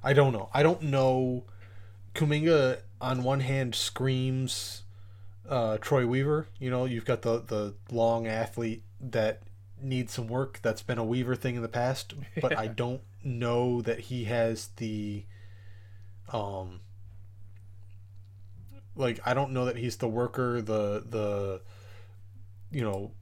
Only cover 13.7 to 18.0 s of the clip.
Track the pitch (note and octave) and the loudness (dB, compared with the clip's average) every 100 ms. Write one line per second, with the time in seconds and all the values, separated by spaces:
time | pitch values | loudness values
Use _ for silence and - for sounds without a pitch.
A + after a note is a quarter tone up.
13.7 | A#2+ A2+ A#2 G2+ B2 G#2+ A#2+ A#2 A2 - | 2 0 -2 -2 -4 0 2 2 2 -6
14.7 | - A2+ G#2+ G#2 G#2 G2+ - - - - | -6 -4 -2 -4 -6 -8 -14 -14 -14 -14
15.7 | - - - - - - A#2 G2+ G2 F#2+ | -14 -16 -16 -14 -14 -4 -2 -2 -4 -6
16.7 | F#2 - - - - - - - - - | -10 -14 -16 -14 -14 -16 -14 -16 -16 -16
17.7 | - - - | -16 -16 -16